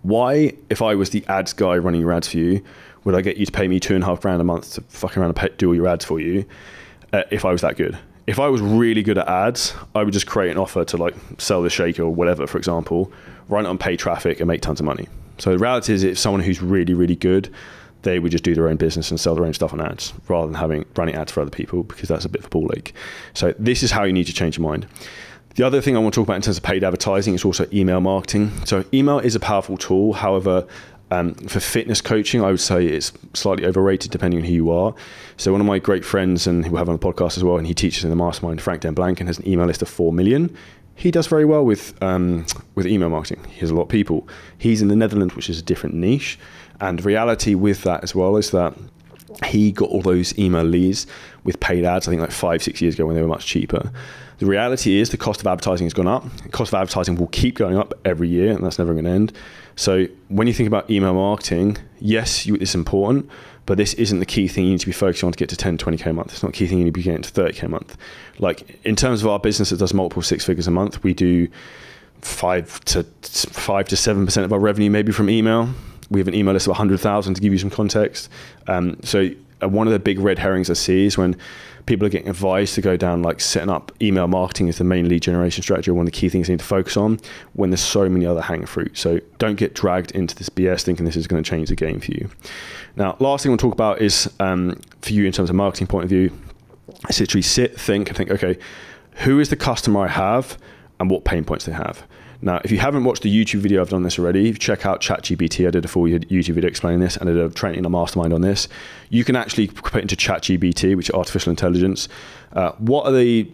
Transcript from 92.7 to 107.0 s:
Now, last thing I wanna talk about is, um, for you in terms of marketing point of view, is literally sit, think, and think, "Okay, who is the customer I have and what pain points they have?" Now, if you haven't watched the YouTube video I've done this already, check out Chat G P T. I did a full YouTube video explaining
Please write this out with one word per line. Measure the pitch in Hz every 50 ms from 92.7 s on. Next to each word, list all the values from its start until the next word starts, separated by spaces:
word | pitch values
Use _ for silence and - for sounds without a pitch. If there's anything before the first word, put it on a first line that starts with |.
| - - - - -
Now, | - 101 95 - -
last | 131 135 139 135 -
thing | 139
I | 123
wanna | 113
talk | - 123 -
about | - 110 107 98 -
is, | 110 101 - - - - - -
um, | 98 95 92 90 90 90 - - - - - _
for | - - 107
you | 104 101
in | 95
terms | 90 - 92 85
of | 90
marketing | 95 101 98 90 - 95
point | 90 101 92 85
of | 92
view, | 98 92 95 90 - - - - - - - - - - _ - - - -
is | - - -
literally | 104 - - 98 90
sit, | - - - 123 - - -
think, | - - 101 101 101
and | - -
think, | - 95 85
"Okay, | 95 101 - 90 90 - - - - - - - - - - - -
who | - - 135 135 143
is | 147 -
the | -
customer | - - 143 117 - - 120 104 101
I | 98
have | 87 - - 95 98 113 127 135 - - - - - - - - - _ _
and | 92 92
what | - - -
pain | - 95 85 78
points | - 80 - -
they | - 82
have?" | 80 - - - - - - - - - - - -
Now, | - 92 87 87 -
if | 98
you | 107
haven't | 95 - 139 143 139 123
watched | 127 - - -
the | 107
YouTube | 101 110 110 - - 101
video | 98 98 101 95
I've | 90 85
done | 98 90 90
this | 87 -
already, | - 87 87 92 95 104 117 107
check | - - - 104 - -
out | 98 92 -
Chat | - - 98 - -
G | - 87
P | - 90 80
T. | - - 90
I | 87
did | 85 90 82
a | 85
full | - 90 85
YouTube | 82 85 85 82 - 95 92 82 87 82
video | 82 87 87
explaining | 82 - - 87 85 87